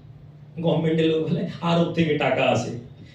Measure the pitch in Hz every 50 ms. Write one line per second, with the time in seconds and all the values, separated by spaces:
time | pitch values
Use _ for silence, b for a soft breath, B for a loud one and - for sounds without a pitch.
0 | - - - - - - - - - - - 165 165 165 143 165 160 160 165 165
1 | 160 160 160 160 156 - - - - - - - 165 170 170 170 170 160 - 170
2 | 160 151 147 139 139 131 131 135 131 123 117 120 - 113 - - - - - B
3 | B B B